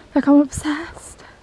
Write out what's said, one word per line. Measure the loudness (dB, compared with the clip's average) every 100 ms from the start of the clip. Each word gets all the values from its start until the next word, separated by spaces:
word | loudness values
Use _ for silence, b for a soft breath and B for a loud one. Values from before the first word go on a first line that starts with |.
| B
Like, | -4 2
I'm | 4
obsessed. | 2 -2 -6 -8 -8 -18 -20 -20 -20 -20